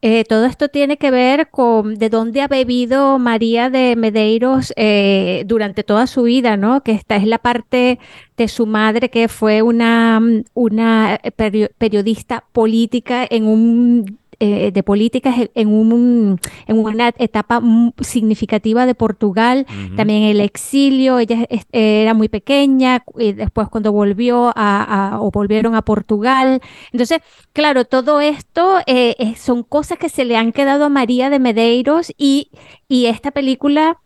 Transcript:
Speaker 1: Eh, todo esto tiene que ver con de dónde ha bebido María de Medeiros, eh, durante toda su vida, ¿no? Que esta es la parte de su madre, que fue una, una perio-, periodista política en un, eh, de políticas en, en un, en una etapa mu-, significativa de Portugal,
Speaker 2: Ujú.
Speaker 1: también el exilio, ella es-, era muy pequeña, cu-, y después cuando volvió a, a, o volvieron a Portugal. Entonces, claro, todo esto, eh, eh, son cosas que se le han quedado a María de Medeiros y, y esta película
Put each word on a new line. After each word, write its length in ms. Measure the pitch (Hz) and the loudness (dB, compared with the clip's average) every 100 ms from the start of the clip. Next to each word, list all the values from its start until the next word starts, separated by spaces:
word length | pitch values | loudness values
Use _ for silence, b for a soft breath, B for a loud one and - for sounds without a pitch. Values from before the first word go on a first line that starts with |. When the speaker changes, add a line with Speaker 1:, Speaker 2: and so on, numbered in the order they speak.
Speaker 1:
Eh, 200 | 233 226 | 2 0
todo 220 | 214 220 240 | 0 0 0
esto 200 | 262 294 | -2 -4
tiene 300 | 285 277 294 | -2 -2 0
que 160 | 285 | 0
ver 360 | 254 254 285 311 | 2 2 0 -2
con 460 | - 247 226 214 | 0 2 2 0
de 140 | 214 220 | -4 -2
dónde 320 | 220 226 233 | -2 -2 -4
ha 80 | 277 | -2
bebido 720 | 269 247 247 240 262 277 269 | -2 0 -2 0 0 2 2
María 500 | 240 226 226 233 247 | 0 0 0 0 0
de 240 | 262 254 | 0 2
Medeiros, 760 | 233 226 214 214 226 247 262 262 | 2 0 0 0 2 2 0 -2
eh, 720 | - 214 208 196 196 185 185 196 | -2 0 2 2 2 0 -4 -2
durante 380 | 226 208 196 | -2 -2 -6
toda 240 | - 208 247 | -2 0 0
su 160 | - | 0
vida, 320 | 233 247 240 208 | 0 2 0 0
¿no? 260 | 202 269 | 0 0
Que 80 | 254 | 0
esta 240 | 214 - | -4 -2
es 100 | 208 | -2
la 140 | 208 226 | 0 0
parte 600 | 247 240 - 254 247 - B B B _ | -2 -4 -2 0 0 -2 B B B _
de 120 | 226 | -4
su 180 | - 220 | -2 -2
madre, 440 | 214 214 220 240 | 0 0 0 -2
que 180 | 233 226 | 0 -2
fue 340 | - 214 214 | 0 0 2
una, 580 | 226 233 233 233 226 226 226 220 - | 2 2 2 2 4 2 2 0 -2
una 680 | - 240 214 226 226 220 214 - - | -2 -2 0 2 2 2 -2 -8 -4
perio-, 340 | 220 208 208 _ | -2 0 -2 _
periodista 640 | 220 208 202 220 - 233 _ | -2 0 -2 -4 -6 -10 _
política 760 | - 220 226 226 247 - 247 254 | -2 0 2 0 -2 -4 -6 -2
en 160 | 233 214 | -2 2
un, 720 | 220 226 233 240 240 196 208 _ - | 2 2 2 2 2 -2 -12 _ -4
eh, 320 | 214 208 202 | -2 0 0
de 100 | 190 | -2
políticas 560 | 185 202 226 254 269 247 | -2 0 0 0 -2 -2
en, 120 | 226 | -4
en 140 | - 214 | -2 0
un, 720 | 214 220 233 240 240 208 185 B B - | 2 2 2 2 2 0 -2 B B -4
en 120 | 220 | -2
una 320 | 214 214 240 233 | 0 -2 -2 -2
etapa 440 | 240 214 208 240 | -4 -4 -2 -2
mu-, 320 | 240 226 233 - | 2 2 2 -2
significativa 840 | - 247 220 214 214 208 220 226 254 | -6 -2 -2 -2 -2 -4 0 0 0
de 100 | 240 | 0
Portugal, 680 | 220 - 208 185 233 262 262 | -2 -2 -2 0 0 0 -4
Speaker 2:
Ujú. 260 | 196 196 | -10 -10
Speaker 1:
también 300 | 135 214 214 | -4 0 2
el 160 | 214 208 | 2 2
exilio, 800 | 202 - - 277 277 269 262 254 | 0 -4 -4 0 2 2 2 2
ella 260 | 220 233 233 | 0 -2 -2
es-, 180 | 226 - | -6 -6
era 420 | - 220 214 220 | -2 2 2 2
muy 160 | 220 214 | 2 0
pequeña, 680 | 214 - 277 277 262 254 254 | -4 -2 0 2 2 2 0
cu-, 160 | - - | -4 -4
y 140 | 226 | -4
después 340 | 202 214 - 208 | -2 -6 -4 -4
cuando 240 | 226 214 | -2 -2
volvió 580 | 208 202 196 240 240 240 233 | 0 0 0 0 2 0 0
a, 560 | 208 202 220 202 196 | 0 0 -2 -2 -2
a, 80 | 208 | -4
o 100 | 208 | -4
volvieron 460 | 202 202 220 220 226 | -2 -2 0 0 -2
a 60 | |
Portugal. 800 | 220 214 - 214 226 262 262 262 B B B | 0 -2 -2 -2 0 0 2 0 B B B
Entonces, 300 | - - 330 b b b | -4 -2 -2 b b b
claro, 320 | - 302 262 | -2 0 0
todo 360 | 240 262 254 294 | 0 -2 0 0
esto, 600 | 294 294 - - 359 381 - | 0 -4 -8 -2 0 0 0
eh, 280 | 254 240 - | 0 0 0
eh, 160 | 220 226 | -6 -6
son 260 | - 247 | -4 -4
cosas 360 | 233 294 302 359 | -2 -4 -4 -6
que 100 | 330 | -6
se 160 | - | -4
le 120 | 254 226 | -2 0
han 140 | 226 | 0
quedado 360 | 226 277 285 294 | 0 0 2 2
a 20 | |
María 420 | 277 240 247 262 | 0 0 0 0
de 80 | 285 | 0
Medeiros 720 | 254 220 233 240 254 320 349 - | 0 2 2 2 0 -2 -2 -2
y, 320 | 277 277 - B B B _ | 0 0 -2 B B B _
y 180 | 254 233 | 0 0
esta 240 | 233 285 | -2 -6
película 680 | 285 277 262 285 285 311 339 | -4 -4 -2 0 2 0 -2